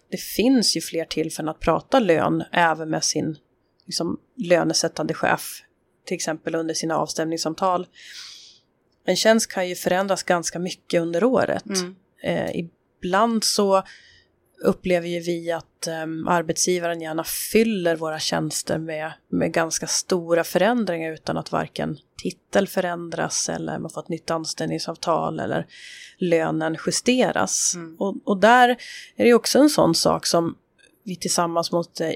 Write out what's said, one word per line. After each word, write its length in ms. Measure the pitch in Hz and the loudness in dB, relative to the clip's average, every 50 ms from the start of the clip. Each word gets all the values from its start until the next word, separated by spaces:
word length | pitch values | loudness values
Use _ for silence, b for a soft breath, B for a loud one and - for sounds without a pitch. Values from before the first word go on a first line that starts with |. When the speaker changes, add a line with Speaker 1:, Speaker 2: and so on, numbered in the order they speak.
| _ _ | _ _
Speaker 1:
det 100 | - 185 | -10 -10
finns 560 | - - - - 202 254 269 254 196 - - 165 | -8 -4 0 2 4 6 6 6 6 4 0 -2
ju 40 | |
fler 240 | - - - 165 160 | -4 -4 -4 -4 -4
tillfällen 440 | - - 156 160 160 - - 156 156 | -4 -4 -4 -4 -4 -6 -6 -6 -6
att 100 | 156 - | -6 0
prata 400 | - - 160 - - _ - 269 | 2 2 2 2 2 _ 2 4
lön, 440 | 233 185 165 165 - 175 160 160 170 - | 6 4 4 4 4 2 0 0 -2 -2
även 380 | - 175 175 165 156 156 160 156 | 2 2 4 4 2 0 -2 -4
med 140 | 160 160 151 | -2 -2 -2
sin, 340 | - - 156 156 156 156 - _ _ _ _ _ _ _ _ _ | -2 -2 -2 -4 -4 -6 -8 _ _ _ _ _ _ _ _ _
liksom, 340 | - 175 - 165 175 - - _ _ _ - | -10 -6 -4 -4 -4 -4 -6 _ _ _ -8
lönesättande 760 | 214 170 180 165 160 156 160 - - 165 - - 156 156 160 | 2 4 4 4 4 2 0 0 -2 -2 -2 -4 -4 -4 -2
chef, 480 | - - 175 175 156 - - - - - _ _ _ _ _ _ _ _ | 0 2 2 2 0 -2 -8 -14 -16 -18 _ _ _ _ _ _ _ _
till 100 | - 185 | -8 -6
exempel 400 | 170 - - 156 160 - 165 165 | -4 -4 -4 -6 -6 -6 -4 -4
under 180 | 170 165 160 160 | -2 -2 -4 -4
sina 240 | - - 165 160 156 | -4 -2 -2 0 0
avstämningssamtal. 920 | 156 156 - - 160 160 165 165 - 160 160 - 196 185 180 180 180 B B B B B B B B B B B B B B B B _ _ _ _ _ _ _ _ | -2 -2 -2 -4 -4 -2 -4 -4 -4 -4 -2 0 0 0 0 0 -2 B B B B B B B B B B B B B B B B _ _ _ _ _ _ _ _
En 100 | - 185 | -2 -2
tjänst 360 | 175 - 220 226 226 220 - | 2 4 4 4 4 2 0
kan 180 | - 196 185 180 | -2 -4 -4 -4
ju 60 | 180 | -6
förändras 480 | - - - 180 185 202 196 190 175 - | -4 -2 0 0 2 2 0 -2 -2 0
ganska 360 | - 180 170 160 - - 170 | 0 0 0 0 -2 -6 -6
mycket 420 | 175 185 - - _ - - 170 | -6 -6 -8 -10 _ -2 0 0
under 220 | 170 165 170 170 202 | 0 0 0 2 2
året. 420 | 254 262 - - - - - - | 4 4 2 2 2 0 -4 -4
Speaker 2:
Mm. 300 | 208 196 185 180 180 190 - _ _ _ _ - | -4 -6 -4 -6 -6 -10 -16 _ _ _ _ -4
Speaker 1:
Eh, 280 | - 175 165 - 85 - - 170 165 - _ _ _ _ _ | -4 -2 -2 -2 -2 -4 -6 -6 -8 -12 _ _ _ _ _
ibland 440 | - 180 175 196 220 233 233 220 - | -4 -2 2 2 2 2 2 0 0
så 400 | - - - 208 196 190 190 190 B B B B B B B B B _ _ _ _ _ _ - | 0 2 2 4 4 4 2 2 B B B B B B B B B _ _ _ _ _ _ 0
upplever 440 | - 196 - - 185 180 175 170 170 | 0 0 0 0 0 0 0 0 -2
ju 120 | 175 175 | -4 -4
vi 320 | 165 175 175 170 165 170 | -2 -4 -4 -4 -4 -4
att, 360 | 165 160 - _ _ _ - 170 | -6 -6 -8 _ _ _ -8 -8
ehm, 400 | 165 160 160 160 160 160 - - | -6 -6 -6 -6 -6 -4 -2 0
arbetsgivaren 720 | 180 170 165 160 - - - - 180 180 170 170 170 170 | 0 2 0 0 -2 0 0 0 0 0 0 -2 -4 -4
gärna 220 | 160 160 156 165 165 | -6 -6 -6 -6 -4
fyller 720 | - - - - - - 220 226 226 220 190 175 170 165 | -6 -6 -6 -4 2 4 4 4 4 2 0 0 0 0
våra 240 | 156 165 156 156 156 | 0 -2 -4 -4 -4
tjänster 580 | - - 170 165 160 156 - - - - 160 160 | -4 -2 -2 -2 -2 -2 -4 -4 -4 -4 -4 -4
med, 360 | 160 160 160 151 156 160 156 - _ _ | -4 -6 -6 -6 -6 -8 -10 -14 _ _
med 220 | - 175 170 165 165 | -2 0 0 0 2
ganska 340 | 170 165 160 - - - 156 | 0 0 0 -2 -4 -4 -4
stora 560 | - - - - 190 180 165 165 170 165 160 | -4 -4 -2 -2 -2 -2 0 2 2 2 2
förändringar 720 | - - 175 180 214 247 247 220 185 175 165 160 160 160 | 2 2 2 2 4 2 2 0 -2 -2 -4 -6 -8 -8
utan 240 | 151 - - 160 160 | -8 -6 -6 -4 -4
att 140 | 156 - | -4 -4
varken 460 | - 160 156 151 - - 147 80 156 - _ _ _ - - | -4 -4 -4 -4 -6 -6 -6 -6 -6 -8 _ _ _ -10 -8
titel 440 | 180 180 - _ _ - 202 196 185 | -8 -8 -8 _ _ 0 0 0 0
förändras 840 | - 196 185 175 175 170 170 170 165 165 160 156 - - - - | -2 -2 -2 -2 -4 -6 -8 -8 -6 -4 -4 -4 -2 -4 -4 -4
eller 300 | 165 165 165 160 156 151 | -4 -6 -6 -6 -6 -6
man 100 | 170 165 | -8 -8
får 100 | - 160 | -10 -12
ett 80 | - - | -8 -8
nytt 220 | 170 160 - - | -8 -8 -4 -4
anställningsavtal 1080 | 165 165 160 151 - - 160 160 160 160 - - 165 - - 180 160 156 160 160 160 156 | -4 -4 -4 -6 -6 -6 -4 -4 -4 -4 -6 -8 -8 -4 -2 0 0 2 0 -2 -2 -4
eller 280 | - - 139 156 170 B B B B B B B B B B B | -4 -4 -4 -4 -4 B B B B B B B B B B B
lönen 600 | 185 175 170 160 160 160 160 156 156 160 160 160 - | 0 2 2 2 2 0 0 -2 -2 -2 -4 -4 -4
justeras. 880 | - 170 - - - 247 254 233 165 - - 202 185 - - - - - | -4 -4 0 2 2 2 4 2 2 2 0 0 0 0 0 0 -2 -2
Speaker 2:
Mm. 200 | 180 160 165 160 - | -4 -8 -12 -8 -4
Speaker 1:
Och, 160 | 185 196 - - - | -4 -4 -4 -4 -2
och 120 | - 208 190 | -2 2 4
där 300 | 180 220 240 254 247 240 247 240 B B B B B B B | 6 6 8 8 6 6 4 0 B B B B B B B
är 80 | - 208 | 2 6
det 40 | 233 | 6
ju 60 | 240 | 6
också 260 | 226 226 - - 233 | 6 4 4 6 6
en 100 | 285 302 | 6 6
sån 260 | 294 - 160 160 165 | 6 6 4 4 4
sak 300 | - - - 160 156 - | 2 2 2 2 2 0
som 320 | - - 170 165 165 - - _ _ _ _ _ _ _ _ _ | 0 0 2 0 0 -4 -8 _ _ _ _ _ _ _ _ _
vi 100 | 208 180 | -12 -10
tillsammans 560 | - - - - - 175 170 165 170 165 - | -6 -4 -2 0 0 0 0 0 -2 -2 0
måste 440 | - 175 165 - _ - 170 160 - | -2 -2 -2 -4 _ -6 -4 -4 -4